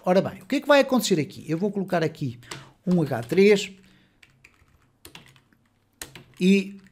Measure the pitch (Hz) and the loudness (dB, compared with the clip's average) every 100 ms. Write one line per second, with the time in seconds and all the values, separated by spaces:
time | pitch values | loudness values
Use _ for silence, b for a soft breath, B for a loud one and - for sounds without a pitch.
0 | 185 185 131 - - 285 285 285 269 247 | 0 0 0 -6 -6 -2 2 2 4 0
1 | - 175 135 - - 165 208 202 190 175 | 0 -2 -2 -8 -8 -4 -4 -6 -4 -4
2 | 156 156 139 120 B B B _ 180 180 | -4 -6 -10 -10 B B B _ -2 0
3 | 151 117 120 170 202 202 - - b b | 0 -4 -2 4 4 4 -2 -14 b b
4 | b b _ _ _ _ _ _ _ _ | b b _ _ _ _ _ _ _ _
5 | - - - _ _ _ _ _ _ - | -20 -20 -20 _ _ _ _ _ _ -20
6 | - - - - 180 196 190 - - | -20 -20 -18 0 4 4 2 -10 -20